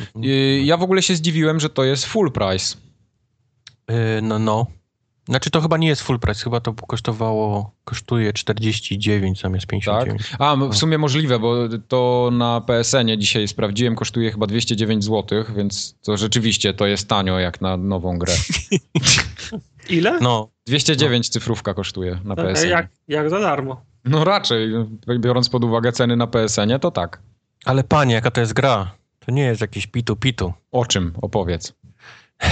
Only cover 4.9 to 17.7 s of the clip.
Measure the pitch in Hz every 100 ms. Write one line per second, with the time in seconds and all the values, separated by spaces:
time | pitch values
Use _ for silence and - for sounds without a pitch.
4.9 | _ _ _ - 127 151 160 160 160 160
5.9 | 143 - 123 113 104 120 120 117 107 -
6.9 | 117 - 110 113 107 107 104 104 - -
7.9 | 120 - 120 107 107 - 107 110 107 -
8.9 | 98 107 104 95 95 95 92 - 101 101
9.9 | 104 127 104 107 120 139 139 139 107 160
10.9 | 156 151 139 156 123 113 120 117 113 -
11.9 | 127 123 123 123 120 120 120 117 117 117
12.9 | 139 117 110 104 117 104 - 107 101 120
13.9 | 113 120 120 113 104 104 110 120 110 107
14.9 | 110 101 107 98 104 110 104 101 - -
15.9 | - - 104 107 123 113 101 101 95 101
16.9 | 101 - 104 95 92 90 82 95